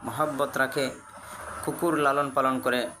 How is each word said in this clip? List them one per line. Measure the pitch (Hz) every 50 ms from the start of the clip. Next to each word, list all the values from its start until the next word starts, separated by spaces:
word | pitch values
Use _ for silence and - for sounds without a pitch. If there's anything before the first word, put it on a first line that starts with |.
| -
মহব্বত | 120 110 135 156 151 143 135 143 135 -
রাখে, | 135 135 127 - 147 135 131 - - - - - - - - - - - - - - -
কুকুর | 160 135 - 170 170 156
লালন | 151 147 139 139 143 143 139
পালন | 131 143 131 131 131 127
করে | - 127 123 123 113 - - -